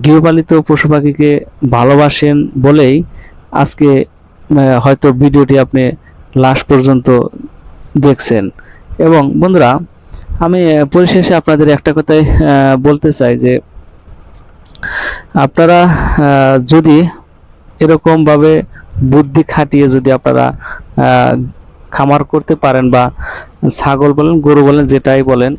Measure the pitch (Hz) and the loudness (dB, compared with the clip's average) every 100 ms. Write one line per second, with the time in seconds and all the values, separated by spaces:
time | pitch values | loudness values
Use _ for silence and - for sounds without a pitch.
0 | 135 156 165 160 156 160 151 151 151 151 | 2 2 2 0 0 0 0 -2 0 0
1 | 143 143 147 143 - - 131 120 123 143 | -2 0 0 0 -4 -8 -4 0 2 2
2 | 147 - 147 147 147 135 135 151 131 147 | 2 0 0 0 -2 -2 2 2 2 0
3 | 170 - - - - 151 143 - 147 135 | -4 -12 -20 -20 -10 -4 -4 0 0 2
4 | - _ _ _ - 147 135 127 131 135 | -2 _ _ _ -4 0 2 0 0 2
5 | 147 127 143 143 135 139 127 131 127 - | 0 2 2 2 2 2 0 -2 -2 -6
6 | - - - 131 131 135 - 139 131 131 | -16 -20 -8 -2 0 0 0 2 2 0
7 | 123 123 - - 285 - - - - 147 | 2 0 -2 -8 -20 -20 -20 -20 -8 -2
8 | 143 127 - 117 95 - - - - - | 0 0 -2 -4 -4 -10 -20 -20 -18 -4
9 | 160 165 139 151 180 180 123 143 170 - | 0 2 0 -2 0 2 2 0 -6 -18
10 | _ - - - 170 185 170 151 143 175 | _ -20 -12 -6 -2 0 0 0 0 0
11 | 180 190 175 170 - 151 151 143 - 151 | 2 0 0 -2 0 0 2 0 0 -2
12 | 151 156 151 - 151 139 135 135 139 147 | 0 0 2 0 2 2 2 2 0 0
13 | 156 147 123 123 123 127 - - - - | -2 -2 -2 0 0 -2 -6 -20 -20 -20
14 | - - - - - - - - - - | -20 -20 -20 -20 -20 -20 -20 -16 -14 -10
15 | - - - 151 139 - 165 175 175 151 | -10 -12 -8 -4 -2 0 2 2 2 0
16 | - - 147 139 135 135 123 160 160 151 | -2 0 0 2 2 0 2 2 4 2
17 | 170 - - _ - - - - 156 156 | 2 -6 -20 _ -20 -20 -20 -4 0 0
18 | 165 160 151 147 151 160 175 - - - | 0 0 2 2 2 0 -2 -14 -14 -6
19 | 131 143 139 151 156 - 143 143 139 131 | 0 0 0 -2 -2 -4 -2 0 0 0
20 | 131 131 131 127 127 123 - - - - | 0 -2 -2 -2 -2 -6 -14 -18 -10 -4
21 | 127 127 127 123 127 - - - - - | 0 0 0 -2 -6 -14 -20 -20 -12 -4
22 | 139 143 143 151 - - 139 131 127 127 | -2 -2 -2 -6 -2 -2 0 0 0 0
23 | 123 - - - - - 151 - 143 139 | -2 -6 -12 -14 -20 -8 -6 -4 -4 -2
24 | 143 143 156 165 147 147 139 147 139 135 | 0 0 0 0 2 2 2 2 0 -2
25 | 135 135 131 123 123 | 0 0 0 0 -2